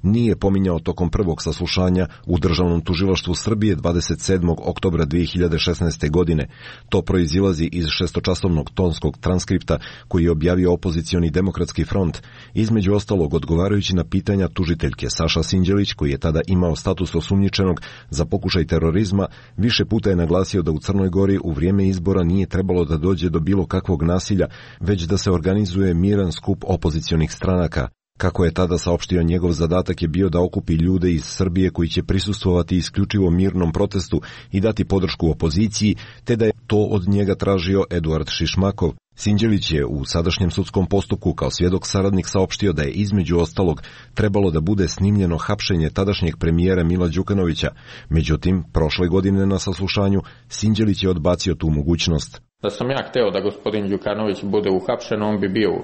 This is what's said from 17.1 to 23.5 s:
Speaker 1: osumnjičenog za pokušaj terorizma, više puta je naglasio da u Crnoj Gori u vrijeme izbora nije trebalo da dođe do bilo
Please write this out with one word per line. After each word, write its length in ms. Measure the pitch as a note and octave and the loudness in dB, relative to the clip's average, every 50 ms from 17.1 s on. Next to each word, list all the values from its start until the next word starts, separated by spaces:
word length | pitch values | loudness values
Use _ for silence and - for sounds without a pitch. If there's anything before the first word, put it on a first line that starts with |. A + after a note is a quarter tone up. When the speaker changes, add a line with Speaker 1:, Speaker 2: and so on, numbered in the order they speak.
| - | -2
Speaker 1:
osumnjičenog 680 | E2+ D#2+ - G2 G2 G2 G2 - - G2 F#2 F2 D2 - - - - - - | -4 -2 0 0 2 2 0 0 0 0 0 0 -2 -6 -16 -18 -20 -14 -8
za 160 | - C#2 D#2+ | -4 -4 -2
pokušaj 400 | D#2+ - F#2+ E2+ F#2 - F#2 D#2+ | -2 -2 -4 -2 0 0 0 0
terorizma, 640 | - - D#2+ D#2 E2 D#2+ F#2 A2 F#2+ F#2+ G2 F#2+ - - - - - - - | 2 0 2 2 2 2 2 0 2 0 0 -2 -2 -6 -16 -20 -14 -4 0
više 280 | F#2+ A#2+ A2+ - G2+ | 0 0 2 0 0
puta 240 | - G#2 A2+ - G2+ | 0 0 0 2 2
je 60 | F#2+ | 2
naglasio 460 | F2 E2+ D#2 E2+ F2+ F#2+ - - G2 | 2 2 2 2 2 0 0 0 -2
da 100 | E2+ D#2+ | 0 0
u 80 | D#2 D2+ | -2 -2
Crnoj 300 | - - F#2+ G2 F#2+ F#2 | -2 -2 0 0 0 2
Gori 300 | F2 G2 G2 G2 G2 F#2+ - | 2 2 2 2 2 0 0
u 80 | F2+ D#2 C#2 D#2 | -2 -2 0 0
vrijeme 220 | F2+ G2 G2+ G2 F#2+ | 2 2 2 2 2
izbora 360 | G2 F#2 E2 F#2+ G2 F#2 F2 | 0 0 0 0 2 2 2
nije 240 | E2+ F2+ G2 F#2 - | 2 2 2 0 0
trebalo 380 | - F#2 F#2 F#2+ F2+ F2+ E2+ | -2 -2 0 0 2 0 0
da 120 | C#2+ D#2+ D#2 | 0 0 0
dođe 320 | D2+ F#2 G2 E2+ D#2+ F2+ | 2 0 0 2 0 0
do 100 | D#2 E2+ | 0 0
bilo 260 | D#2 E2 | 0 2